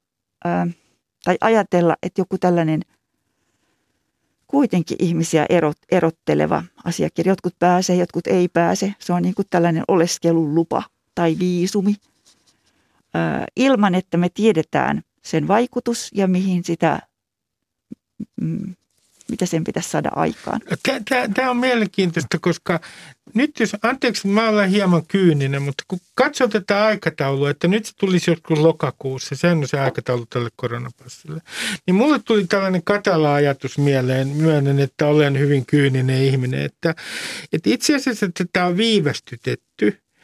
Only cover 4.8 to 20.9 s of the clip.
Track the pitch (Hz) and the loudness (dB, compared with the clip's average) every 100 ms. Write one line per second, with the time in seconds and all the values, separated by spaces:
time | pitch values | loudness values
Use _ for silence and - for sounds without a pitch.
4.8 | 160 - 175 165 165 156 151 175 156 147 | -2 -2 0 0 0 0 2 2 2 -2
5.8 | - 185 165 - - 151 151 - 175 _ | -2 0 0 -2 -2 0 2 0 -4 _
6.8 | 175 - 151 - 175 190 180 - 175 180 | -8 -4 -4 -2 0 0 -2 0 2 2
7.8 | 185 180 175 - - 190 180 - 170 190 | 2 0 0 -4 0 0 2 2 2 0
8.8 | 196 202 - 175 175 185 196 180 170 165 | -2 -6 -4 -2 0 -2 -2 0 2 0
9.8 | - 185 170 - 170 165 156 156 170 - | 2 2 2 0 0 2 2 0 0 -2
10.8 | - _ _ - 170 160 180 175 180 208 | -6 _ _ -2 0 0 0 0 -2 0
11.8 | 190 208 _ _ _ _ _ _ _ _ | 0 -2 _ _ _ _ _ _ _ _
12.8 | _ _ _ 165 165 147 - - 269 247 | _ _ _ -4 -2 -4 -6 0 2 4
13.8 | 202 180 - 175 175 - 220 160 156 143 | 2 0 0 0 0 2 2 2 0 0
14.8 | 131 147 - _ - 160 151 208 247 247 | 0 -2 -8 _ -6 -4 2 0 0 -4
15.8 | 240 233 - 202 190 185 190 180 175 165 | -4 -6 -6 -2 0 2 2 0 -2 -2
16.8 | 165 143 - _ _ _ _ _ _ _ | 0 -2 -8 _ _ _ _ _ _ _
17.8 | - - _ - - - 160 160 - 180 | -20 -20 _ -18 -14 -8 -6 -6 -8 -14
18.8 | _ _ _ _ - - 180 165 165 - | _ _ _ _ -10 -4 -2 -2 -4 -6
19.8 | - 156 151 - 156 - - 220 - 185 | -4 -4 -4 -2 -4 -4 -8 -8 -6 -6
20.8 | - | -4